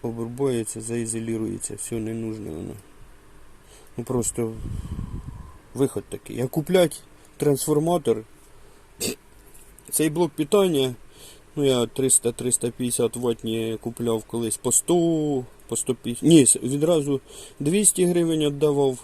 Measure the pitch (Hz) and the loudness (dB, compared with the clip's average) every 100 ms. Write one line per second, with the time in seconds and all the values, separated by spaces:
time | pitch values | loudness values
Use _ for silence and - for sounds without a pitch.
0 | 123 117 117 123 139 120 110 113 110 117 | -6 -6 -8 -2 0 0 -4 -8 -6 -4
1 | 113 113 113 113 110 95 - 107 - 117 | -4 -4 -4 -2 -4 -6 -8 -10 -6 -6
2 | 110 113 113 110 98 78 95 101 - - | -4 -6 -6 -8 -8 -8 -10 -12 -18 -20
3 | - - - - - - - - - - | -20 -20 -20 -20 -20 -20 -20 -20 -14 -12
4 | 117 127 113 - 113 113 - - - - | -4 -2 -2 -2 -6 -6 -8 -8 -8 -8
5 | - - - - - - - - 135 104 | -8 -10 -12 -14 -18 -20 -14 -2 0 0
6 | - 101 - 110 127 - 147 185 170 - | -8 -14 -10 -6 -4 -4 2 4 4 0
7 | - - - - 147 135 - 151 160 175 | -20 -20 -20 0 2 2 2 0 2 0
8 | 131 110 - - - - - - - - | 2 0 -2 -20 -20 -20 -20 -20 -20 -8
9 | - - - - - - - - - - | -8 -8 -14 -20 -20 -20 -20 -20 -8 0
10 | 156 151 170 - 151 208 190 151 131 123 | 0 2 -2 0 2 4 4 4 0 -2
11 | - - - - - - 139 127 117 - | -16 -20 -20 -20 -10 0 2 4 2 0
12 | 131 - 117 117 123 117 120 - 127 - | 0 0 -4 -4 -2 -2 -2 -4 -4 0
13 | 117 120 123 117 113 113 113 110 117 117 | -2 0 -4 -2 -4 -4 -4 -6 -8 -4
14 | 117 113 - 117 113 - 127 120 - 175 | -2 -2 -4 -4 -4 -2 0 0 2 2
15 | 170 160 151 139 127 - - 113 - 123 | 4 2 0 -2 -4 -18 -8 -6 -4 -4
16 | 120 117 147 165 120 - 123 143 156 165 | -4 2 8 10 8 4 0 0 2 2
17 | 143 135 - - - - 147 196 208 - | 2 -4 -4 -20 -20 -4 0 4 2 4
18 | 180 175 165 160 147 143 151 143 139 127 | 2 4 2 2 0 2 0 4 2 0